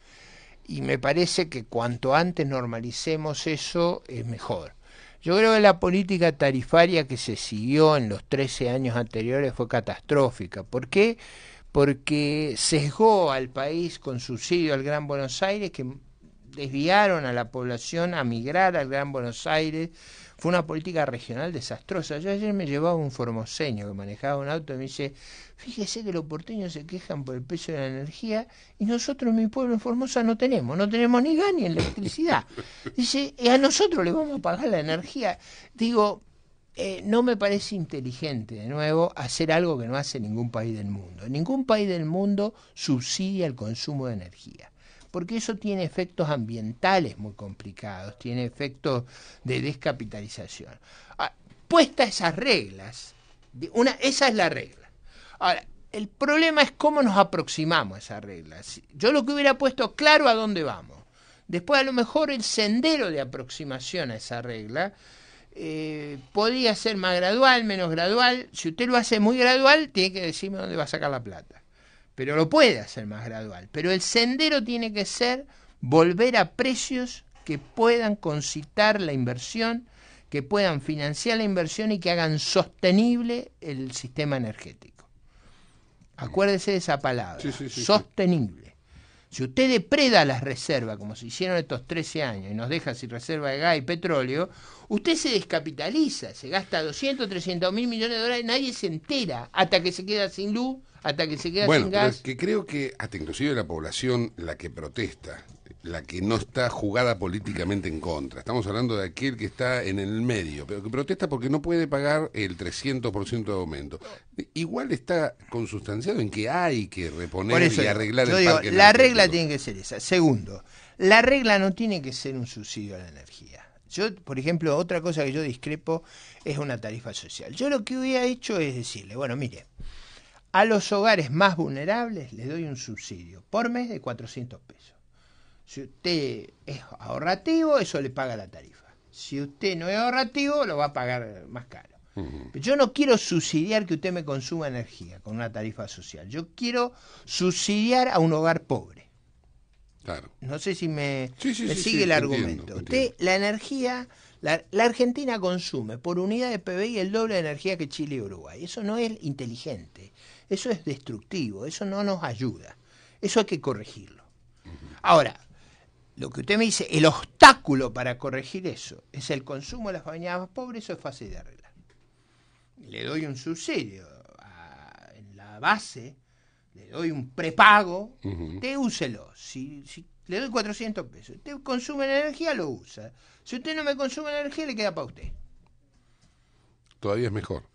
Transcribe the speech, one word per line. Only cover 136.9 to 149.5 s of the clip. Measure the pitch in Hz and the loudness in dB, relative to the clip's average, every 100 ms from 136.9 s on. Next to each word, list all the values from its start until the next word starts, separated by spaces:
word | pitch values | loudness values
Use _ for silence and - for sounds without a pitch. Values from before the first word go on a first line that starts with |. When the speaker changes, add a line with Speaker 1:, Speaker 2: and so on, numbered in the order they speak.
| - | -14
Speaker 1:
ahorrativo, | 113 131 165 196 320 330 311 277 | -8 -2 0 0 2 4 4 4
eso | 185 147 | 2 -2
le | 135 | -4
paga | 131 131 110 | -4 -4 -6
la | 92 | -10
tarifa. | 80 - - _ _ _ | -18 -20 -20 _ _ _
Si | - - 139 | -18 -10 -8
usted | 143 - 196 170 | -8 -4 -4 -2
no | 175 | -2
es | 208 | 0
ahorrativo, | 240 254 262 285 285 294 220 | 0 0 0 0 0 2 0
lo | 147 | 0
va | 143 | 0
a | |
pagar | 139 123 123 110 95 71 | 0 -2 -4 -6 -12 -14
más | 120 - | -16 -16
caro. | - - _ _ | -20 -20 _ _
Speaker 2:
Ujú. | 101 73 69 64 | -10 -8 -10 -12
Speaker 1:
Pero | 135 | -6
yo | 180 285 | 0 4
no | 254 | 4
quiero | - 277 220 | 4 4 4
subsidiar | - 170 - 156 190 214 180 | 4 0 2 0 2 0 0
que | |
usted | 156 185 | -2 -2
me | 175 | -4
consuma | 143 135 127 165 143 | -4 -6 -4 -6 -4
energía | 123 - - 85 92 | -6 -8 -12 -18 -16
con | 107 113 | -10 -8
una | 117 | -6
tarifa | 107 110 107 101 | -6 -8 -8 -12
social. | - - 76 95 | -14 -16 -16 -12
Yo | 151 170 | -10 -10
quiero | - 240 240 240 - - - | -6 -2 0 -2 -6 -20 -20
subsidiar | - - 180 170 - 208 226 254 247 | -8 0 0 2 0 2 4 4 4
a | 175 | 4
un | 165 | 4
hogar | 156 165 160 | 4 2 0
pobre. | - 127 - - - _ _ _ _ | 0 -4 -6 -18 -20 _ _ _ _